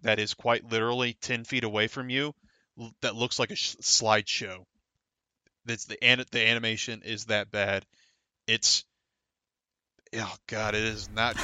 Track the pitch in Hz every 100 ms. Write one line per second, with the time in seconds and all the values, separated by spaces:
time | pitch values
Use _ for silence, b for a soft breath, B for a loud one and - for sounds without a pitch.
0 | 113 107 107 - 120 117 113 113 117 123
1 | 123 - - 120 113 127 113 104 110 139
2 | 127 131 147 - _ _ _ - 113 -
3 | 120 113 120 - 113 - - - - -
4 | 110 107 101 - 101 92 - _ _ _
5 | _ _ _ _ _ _ 117 113 - -
6 | 123 127 127 120 113 117 113 110 - 110
7 | 110 107 113 104 101 104 98 98 - _
8 | _ _ _ _ - 113 - - - _
9 | _ _ _ _ _ _ _ _ _ _
10 | _ 113 98 - - 110 107 107 110 107
11 | - 110 120 110